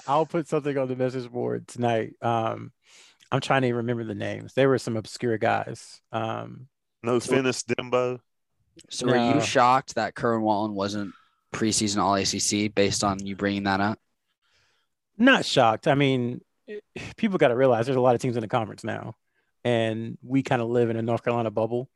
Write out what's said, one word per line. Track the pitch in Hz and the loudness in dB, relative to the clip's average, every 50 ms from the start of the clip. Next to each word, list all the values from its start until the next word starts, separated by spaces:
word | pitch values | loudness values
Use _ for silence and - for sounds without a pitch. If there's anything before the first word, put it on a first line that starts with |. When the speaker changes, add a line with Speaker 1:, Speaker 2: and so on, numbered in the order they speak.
| - | -4
Speaker 1:
I'll | 139 139 156 160 | 0 0 0 0
put | - - 170 147 | 0 -2 -4 -4
something | - 160 151 135 147 135 | -2 -2 -2 -2 -2 -2
on | 139 131 | -2 -2
the | 127 127 | -2 -2
message | 127 127 127 123 131 120 120 | -2 -2 -2 -2 -4 -8 -8
board | 120 123 120 123 120 117 113 | -6 -4 -4 -4 -4 -6 -8
tonight. | - - 123 120 120 117 113 110 - - - | -10 -4 -2 0 2 2 0 -2 -4 -8 -4
Um, | - 117 117 117 113 113 113 113 113 120 - _ _ _ - - - - _ _ _ _ | -2 -2 0 0 -2 -2 -4 -8 -10 -14 -18 _ _ _ -20 -20 -20 -20 _ _ _ _
I'm | 123 139 | -4 -2
trying | - - 143 135 | 0 2 2 2
to | 131 123 | 2 2
even | 120 120 | 0 -2
remember | 113 120 120 113 117 | -2 -2 -4 -4 -6
the | 107 104 | -6 -6
names. | 101 107 104 104 104 110 113 - | -6 -6 -8 -8 -10 -12 -4 0
They | 127 139 | 2 4
were | 135 131 113 | 4 4 2
some | - 123 113 | 0 -2 -4
obscure | 110 - - - - 123 120 110 104 | -6 -6 -8 -8 -6 -2 -2 0 0
guys. | 113 110 107 107 - - 123 - - - - - _ _ | 2 0 0 0 -2 -6 -10 -12 -14 -20 -20 -20 _ _
Um, | 120 113 110 113 113 110 113 117 123 127 131 - _ _ _ _ _ _ | -6 -6 -4 -6 -6 -8 -10 -12 -16 -18 -20 -20 _ _ _ _ _ _
Speaker 2:
No | - 117 123 120 | -2 0 0 0
Speaker 1:
so | - - 139 | 0 2 0
Speaker 2:
Finis | 135 131 127 117 - - | 2 2 0 -2 -2 -4
Dembo? | - 117 - 123 123 123 123 127 123 127 123 _ _ _ _ _ _ _ _ _ _ _ - - _ | -6 -6 -6 -4 -2 -2 0 0 -2 -4 -8 _ _ _ _ _ _ _ _ _ _ _ -20 -20 _
Speaker 3:
So | - - 127 | -10 -2 0
were | 120 123 | 2 2
you | 123 117 120 113 | 4 4 2 2
Speaker 1:
No. | 113 | 2
Speaker 3:
shocked | 110 104 - 131 123 123 127 135 - - - | 0 2 4 4 6 6 6 4 2 -2 -4
that | 117 107 98 - | -4 -4 -4 -4
Kerwin | - 127 117 117 110 | -2 0 0 0 2
Walton | 110 107 104 101 107 107 101 | 2 2 2 0 0 -2 -4
wasn't | 98 98 101 101 104 101 90 - - _ _ _ _ _ _ | -4 -4 -4 -4 -6 -6 -8 -10 -16 _ _ _ _ _ _
preseason | - - 113 110 - - 110 101 101 104 | -6 -2 -2 0 0 0 0 0 0 2
All | 92 98 101 | 2 2 2
A | 98 95 | 2 0
C | - - 101 | -2 -2 -2
C | - - 107 104 104 104 | -2 -2 0 0 -2 0
based | - 98 101 98 - - | 2 2 2 2 2 0
on | 104 101 98 98 98 | 0 0 -2 -2 -6
you | 98 98 | -8 -6
bringing | 95 101 101 101 98 98 | -4 -2 -2 -2 -2 0
that | 98 98 98 | 0 0 0
up? | 101 104 107 - _ _ _ _ _ _ _ _ _ _ _ _ _ _ _ _ _ _ _ _ _ _ _ 202 | 0 -2 -4 -6 _ _ _ _ _ _ _ _ _ _ _ _ _ _ _ _ _ _ _ _ _ _ _ 4
Speaker 1:
Not | 233 269 254 175 147 | 6 6 6 6 2
shocked. | - - 147 120 113 110 - - 156 | 2 4 4 6 6 4 2 2 2
I | 139 | 2
mean, | 139 143 135 131 123 120 120 123 - - _ _ _ _ - | 4 4 2 2 0 -2 -4 -6 -8 -12 _ _ _ _ -16
it, | 208 208 - _ - - - - - | -16 -16 -16 _ -16 -16 -16 -16 -6
people | - 226 214 190 165 | -2 -2 -2 2 4
gotta | 151 127 117 | 4 4 4
realize | 123 135 131 120 110 113 | 4 4 4 4 2 2
there's | 135 131 | 0 0
a | 131 | 2
lot | 123 127 120 | 4 4 4
of | 113 | 2
teams | - 127 113 | 0 -2 -2
in | 120 | -4
the | 110 98 | -4 -2
conference | 127 120 110 98 - - - | -2 -2 -2 -4 -8 -10 -8
now, | 107 107 104 - 120 - _ _ _ _ _ _ _ _ _ - | -8 -8 -8 -10 -12 -14 _ _ _ _ _ _ _ _ _ -2
and | 120 120 113 113 110 110 113 113 117 - - | 0 0 2 0 0 -2 -4 -6 -10 -12 -14
we | - 120 131 135 | -6 -2 -2 0
kinda | 131 - 139 120 113 | 0 0 0 0 0
live | 117 123 123 120 113 | 0 2 2 2 2
in | 113 | 0
a | 113 | -2
North | 113 117 117 113 - | -2 -2 -2 -2 -2
Carolina | 123 117 120 113 107 | -2 -2 -2 -2 -2
bubble. | 104 113 110 110 120 120 135 - _ | -2 -2 -2 -2 -2 -6 -8 -10 _